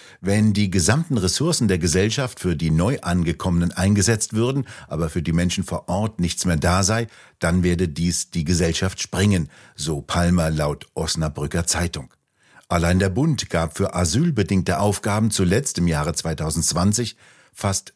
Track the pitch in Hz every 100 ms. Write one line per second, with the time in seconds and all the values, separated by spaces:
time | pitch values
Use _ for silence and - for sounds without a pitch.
0 | - - 90 104 107 101 101 92 82 139
1 | 170 120 90 - 156 165 110 90 85 85
2 | 104 117 127 - 90 78 80 80 95 139
3 | - 90 82 82 92 87 87 - 95 101
4 | 95 110 - 110 117 139 127 - - 76
5 | 82 90 78 85 87 92 90 85 - 90
6 | 107 - 87 - 90 80 87 92 95 113
7 | 117 - - - 85 90 90 87 90 71
8 | 85 85 - 85 76 87 76 80 95 -
9 | - 85 104 95 76 - - - 73 73
10 | - 87 87 90 80 76 73 71 - -
11 | 82 82 78 73 73 87 85 87 87 -
12 | 67 _ _ _ _ - - 87 85 92
13 | 98 92 156 131 - 85 80 - 98 -
14 | 87 98 175 123 92 98 87 90 104 101
15 | 110 104 110 - 90 101 147 - 87 76
16 | 76 80 82 78 78 80 80 80 95 104
17 | 117 - - - _ - 101 95 -